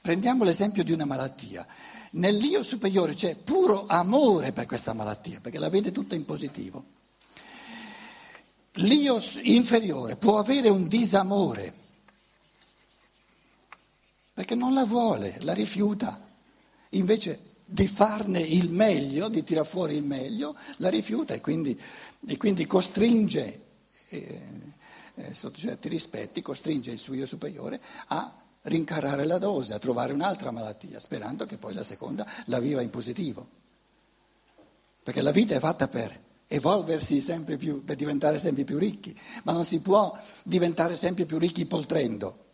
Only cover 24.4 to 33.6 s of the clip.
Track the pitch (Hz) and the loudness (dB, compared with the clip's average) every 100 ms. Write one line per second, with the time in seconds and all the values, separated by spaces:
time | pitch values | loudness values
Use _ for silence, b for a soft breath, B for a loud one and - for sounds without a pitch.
24.4 | - - - 147 B B B - - - | -16 -18 -18 -20 B B B -16 -10 -6
25.4 | - - 185 - - 165 - 110 104 - | -6 -6 -8 -8 -6 -4 -4 -4 -8 -8
26.4 | - 135 151 151 120 117 - 131 131 - | -8 -8 -4 -4 -4 -8 -8 -6 -6 -6
27.4 | 147 - - - B B B 143 - - | -8 -10 -10 -10 B B B -6 -6 -14
28.4 | _ _ - 165 156 160 143 139 151 175 | _ _ -2 -2 0 -4 -2 0 0 0
29.4 | 190 180 117 107 127 120 127 139 180 202 | 0 -2 -4 -6 -4 -2 -2 -2 -2 -4
30.4 | 160 117 107 107 - 107 - 135 107 - | -6 -8 -10 -12 -16 -16 -10 -8 -8 -8
31.4 | - - 110 98 - - - 196 - B | -10 -10 -10 -6 -8 -8 -10 -8 -8 B
32.4 | 240 123 123 143 120 120 110 123 165 107 | -4 -2 0 -2 -4 -6 -8 -6 -6 -8
33.4 | - _ | -14 _